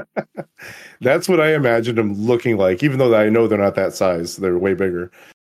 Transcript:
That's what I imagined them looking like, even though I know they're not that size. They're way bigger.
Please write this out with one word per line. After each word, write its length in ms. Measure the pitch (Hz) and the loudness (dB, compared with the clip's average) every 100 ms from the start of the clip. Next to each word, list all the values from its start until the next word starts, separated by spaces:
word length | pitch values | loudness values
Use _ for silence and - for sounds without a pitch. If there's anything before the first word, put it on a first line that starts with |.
| - - - 220 - _ - - - - | -10 -12 -12 -14 -18 _ -20 -20 -20 -4
That's 280 | 127 160 175 | 0 0 2
what 120 | 175 | 2
I 140 | 156 | 2
imagined 440 | 156 127 117 113 113 | 2 2 0 0 -2
them 160 | 104 | -2
looking 420 | 101 110 120 123 107 | -2 0 0 0 2
like, 260 | 95 92 | 2 2
even 160 | 147 127 | 0 2
though 160 | 127 | 2
I 140 | 110 107 | 4 4
know 180 | 113 113 | 2 2
they're 120 | 104 | 2
not 180 | 101 95 | 0 0
that 180 | 92 | -4
size. 420 | - 95 87 85 - | 0 -2 0 -6 -4
They're 220 | 95 87 | -2 0
way 160 | 98 | 0
bigger. 360 | 92 98 87 90 _ - _ | -2 -2 -4 -10 _ -20 _